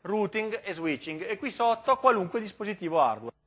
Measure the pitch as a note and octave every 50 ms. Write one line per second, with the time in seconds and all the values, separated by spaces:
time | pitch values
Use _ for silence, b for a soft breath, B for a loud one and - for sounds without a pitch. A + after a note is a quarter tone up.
0 | _ F3 G3+ G#3+ G#3 G3 - A3 G#3+ A3 G#3+ A3 - G3 E3+ D#3+ E3 D#3+ D3 B2+
1 | - D#3+ D#3 D#3 F#3 G3 G#3+ G3 D4 C4 - - A#3 A#3 A3+ A3+ - - C4 C4
2 | C4 B3+ A#3+ G#3 F#3 E3+ - A#3 A3 G3+ - _ G#3+ G3+ G#3 - F3 D#3+ D#3+ D#3+
3 | C#3 A#2+ G#2+ G#2+ A2+ A#2 _ _ _